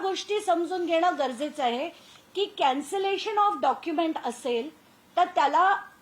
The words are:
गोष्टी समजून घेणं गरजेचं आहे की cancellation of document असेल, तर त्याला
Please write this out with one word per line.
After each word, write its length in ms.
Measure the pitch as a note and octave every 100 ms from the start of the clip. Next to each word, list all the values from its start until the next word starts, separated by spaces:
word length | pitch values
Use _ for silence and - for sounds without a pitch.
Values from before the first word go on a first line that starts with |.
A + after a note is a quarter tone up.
गोष्टी 380 | F#4+ F4+ - G#4
समजून 460 | G#4 E4+ E4 F#4 E4+
घेणं 240 | E4 F4 D4+
गरजेचं 440 | C4 A#3+ D4 D4+
आहे 260 | B3+ A#3+ E4 - - - _
की 200 | F4+ G4+ -
cancellation 800 | C#4+ C4+ C#4+ G4 G4 G4 G#4+ G#4 G#4
of 140 | -
document 560 | B3+ A#3+ E4+ D#4+ E4 D#4
असेल, 520 | B3 A#3 C4 A#3+ C#4+ - _ _ _ -
तर 80 |
त्याला 520 | F4+ F4+ C#4+ D#4 F#4 G4 - -